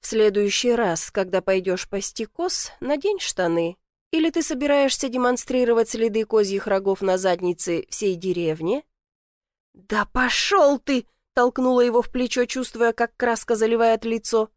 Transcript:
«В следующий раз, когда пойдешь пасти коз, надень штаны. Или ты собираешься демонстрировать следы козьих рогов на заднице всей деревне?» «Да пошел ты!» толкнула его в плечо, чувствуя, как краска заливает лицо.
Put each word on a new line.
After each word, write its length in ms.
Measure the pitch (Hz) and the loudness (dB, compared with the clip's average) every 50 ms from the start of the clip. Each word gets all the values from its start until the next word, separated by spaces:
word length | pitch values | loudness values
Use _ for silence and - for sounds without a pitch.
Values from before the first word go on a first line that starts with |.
«В 40 | _ | _
следующий 680 | - - 220 214 214 196 202 208 202 202 - - 247 233 | -4 0 2 2 2 4 2 0 0 0 0 0 2 2
раз, 340 | 233 247 190 165 165 - - | 2 2 0 0 -2 -4 -6
когда 320 | _ - 226 185 180 190 | _ -4 -4 0 -2 -2
пойдешь 480 | - - 190 190 180 190 180 180 - - | 0 0 0 0 0 -2 -4 -4 -4 -6
пасти 360 | - 196 196 - - - 226 | -8 -6 -6 -6 -6 -6 -8
коз, 460 | 214 _ - 339 370 339 - - - - _ | -8 _ -6 -4 -2 -2 -2 -4 -4 -8 _
надень 380 | - 254 294 302 277 392 415 381 | -4 -4 -4 -2 -2 -2 -4 -2
штаны. 580 | - - - - 185 170 170 170 170 165 180 _ _ _ _ _ _ _ | -4 -6 -4 -2 -2 0 0 0 -2 -4 -6 _ _ _ _ _ _ _
Или 180 | - 320 320 330 | -2 0 0 0
ты 140 | - 339 311 | 0 0 -2
собираешься 640 | - 320 254 277 294 285 285 277 269 254 - - 269 | -2 -2 -2 0 2 2 2 2 2 0 0 -2 -2
демонстрировать 800 | 233 254 247 247 247 247 - - - 254 247 233 233 226 233 - | -2 0 0 2 0 0 -2 -2 0 0 2 2 4 2 2 0
следы 340 | - 226 220 233 202 220 220 | 0 0 0 0 0 -2 -4
козьих 420 | 214 - 220 208 190 196 196 196 - | 2 2 2 2 2 0 -4 -2 -2
рогов 340 | 202 190 196 196 190 190 | -2 0 0 0 -2 0
на 160 | 196 190 185 185 | 0 0 0 0
заднице 720 | 185 190 180 170 185 180 175 165 - - 170 165 - _ | 2 0 0 0 0 -2 -2 -2 -2 -2 -2 -4 -4 _
всей 240 | - - - 202 185 | -4 -2 0 0 -2
деревне?» 680 | 170 175 190 180 175 170 160 156 160 160 165 214 285 311 _ _ _ _ _ _ _ _ _ _ _ _ _ _ _ _ _ _ | -2 -4 -4 -4 -2 -2 -2 -2 -2 -2 -2 -2 -2 -4 _ _ _ _ _ _ _ _ _ _ _ _ _ _ _ _ _ _
«Да 320 | - _ _ 208 214 - | -20 _ _ -4 -4 -4
пошел 720 | - - 254 254 247 - - - - 403 392 311 285 285 262 | -2 -2 -2 0 0 0 -2 0 2 4 6 6 6 4 2
ты!» 300 | _ - 277 247 - _ _ _ _ _ _ | _ -2 -2 -2 -2 _ _ _ _ _ _
толкнула 480 | - 262 247 247 - 254 254 254 247 | 2 2 2 2 2 2 2 4 4
его 220 | 247 247 220 240 226 | 4 4 4 2 0
в 80 | - | 0
плечо, 340 | - 254 254 240 - 254 247 | -2 -2 -2 -2 0 -2 -2
чувствуя, 480 | 240 - 262 254 - - 226 233 233 226 | -2 -2 -4 -4 -4 -2 0 0 0 2
как 220 | - 233 233 _ _ | 0 -4 -4 _ _
краска 380 | - 240 233 220 - - 240 | -2 0 0 -2 0 -2 0
заливает 500 | 214 220 220 233 233 233 226 226 226 226 | 0 2 2 2 2 4 4 2 2 0
лицо. 460 | 226 226 233 214 - - 226 220 214 _ | -4 -4 -2 -2 0 0 0 0 0 _